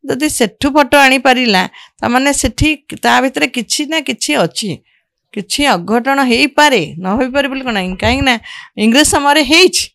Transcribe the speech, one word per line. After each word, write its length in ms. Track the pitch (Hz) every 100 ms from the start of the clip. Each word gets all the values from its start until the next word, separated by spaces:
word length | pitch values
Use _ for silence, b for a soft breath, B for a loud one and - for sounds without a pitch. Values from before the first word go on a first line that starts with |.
| 277
ଯଦି 180 | 269 302 -
ସେଠୁ 300 | 214 - 285
ଫଟୋ 220 | 285 277 285 269
ଆଣିପାରିଲା, 560 | 262 262 254 247 190 180 B B B
ତାମାନେ 300 | 226 247 277 277
ସେଠି 280 | 269 - 302 302 _ -
ତା 80 | 240 247
ଭିତରେ 220 | 262 262 294 247
କିଛି 240 | 226 - 294
ନା 60 | 320 277
କିଛି 220 | 226 - 302
ଅଛି, 260 | 170 - 214 135 _ _ _ _ _
କିଛି 260 | - 190 - 285
ଅଘଟଣ 440 | 196 170 226 240 277 262
ହେଇପାରେ, 520 | 240 285 - 294 240 147 147
ନ 20 | 185 202
ହେଇପାରେ 280 | 254 269 277
ବୋଲି 140 | 269
କ'ଣ 80 | 254 214
ନାହିଁ? 160 | 185 185
କାହିଁକି 220 | 214 262 277
ନା 60 | 233 B B B -
ଇଂରେଜ 220 | 214 240 302
ସମୟରେ 280 | 320 285 294 262
ହେଇଛି 320 | 320 359 359 -